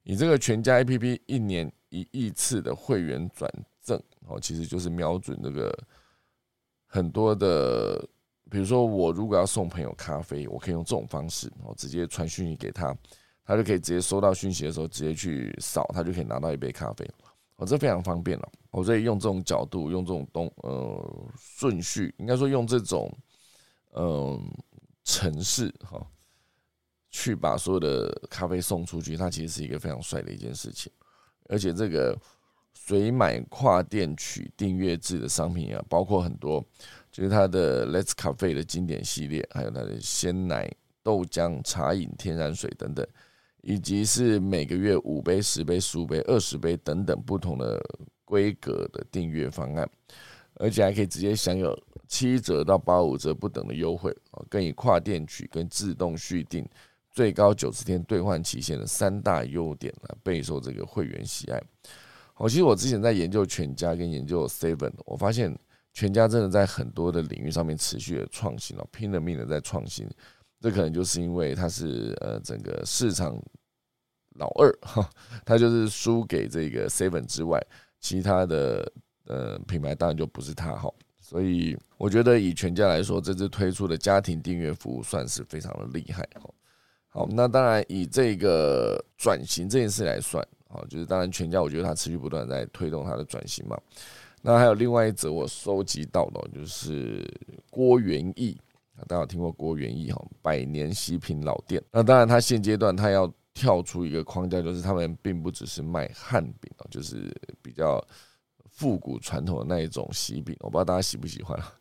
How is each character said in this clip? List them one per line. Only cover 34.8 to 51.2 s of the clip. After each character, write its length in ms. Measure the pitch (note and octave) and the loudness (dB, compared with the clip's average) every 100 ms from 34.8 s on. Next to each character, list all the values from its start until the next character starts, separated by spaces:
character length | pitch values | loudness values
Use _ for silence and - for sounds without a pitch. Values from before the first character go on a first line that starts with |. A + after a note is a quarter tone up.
| F#2 E2+ | 0 0
制 200 | - F2 | -2 -4
的 120 | A#1 | -2
商 240 | - E2 | -2 0
品 200 | F2 G#1 | -2 -4
啊， 80 | G#1+ - | -6 0
包 160 | E2+ | 0
括 180 | - G2 | 4 2
很 140 | F2 | 2
多， 260 | G1+ C2 D2+ - _ - - _ | -2 -2 -2 -4 _ -20 -20 _
就 140 | - | -4
是 60 | F#2+ | 4
它 180 | G#2 F#2+ | 6 6
的 400 | F#2 D#2+ B1 A#1 | 6 4 2 2
Let's 220 | E2+ G2 | 0 0
Cafe 440 | - F2 C#2 F2+ | -2 -2 0 0
的 80 | C#2+ | 0
经 240 | E2 E2+ | -4 -4
典 160 | F2 D2+ | -2 -4
系 260 | - - D2 | -4 -6 -4
列， 200 | D#2 - | -4 -4
还 100 | - | -6
有 60 | A1+ | -6
它 100 | B1 | -6
的 180 | G#1+ A1 | -8 -8
鲜 460 | - - F2+ F#2 F#2 | -4 -2 0 0 0
奶、 200 | C2 G1+ - _ _ | -2 -4 -10 _ _
豆 220 | A2 G2+ | 0 0
浆、 400 | F2 E2 E2+ D#2 | 0 0 0 0
茶 300 | - - C#2+ | -4 -2 0
饮、 180 | F#2+ D#2 - | 0 -4 -6
天 180 | - | -6
然 180 | E2 D2+ | -2 -2
水 160 | E2 - - | -4 -8 -8
等 160 | - | -6
等， 140 | D2 - _ _ _ _ _ | -6 -6 _ _ _ _ _
以 180 | - G2 | -4 -2
及 240 | D#2+ G2+ | 0 0
是 360 | G#2 A#2 B2 G#2 | 2 4 4 4
每 260 | F#2+ F#2 | 2 0
个 100 | C#2+ | 0
月 220 | F2+ G2+ F2+ | 0 4 2
五 240 | A#1+ D2+ | 2 -2
杯、 200 | - F#2+ | 2 2
十 220 | G2+ - | 2 -2
杯、 160 | E2 F2 | 0 0
十 180 | - E2 | 0 -4
五 80 | |
杯、 140 | E2 D#2 | -2 -2
二 180 | - A#2 | 2 2
十 180 | - C#2+ | 2 -2
杯 180 | E2 F2 | -2 0
等 280 | - D#2+ | -2 -2
等 140 | G2 - | 0 -2
不 160 | - F#2 | -2 -4
同 200 | F2+ C2 | -2 -4
的 240 | A#1 G1+ - - - _ | -4 -4 -8 -14 -18 _
规 260 | _ G2+ G#2 | _ 2 2
格 320 | G2+ - G1+ G1+ | 0 -6 -4 -4
的 140 | - - | -8 -8
订 180 | F#2+ E2 | -4 -4
阅 200 | D#2 C2+ | -2 -4
方 240 | - C2+ | -4 -6
案， 140 | D2+ C#2+ _ _ - - - _ | -4 -6 _ _ -20 -20 -20 _
而 140 | - A2 | -2 0
且 140 | G#2+ | 4
还 80 | G2 | 2
可 80 | G2+ | 2
以 80 | G2 | -2
直 120 | |
接 160 | E2 | 0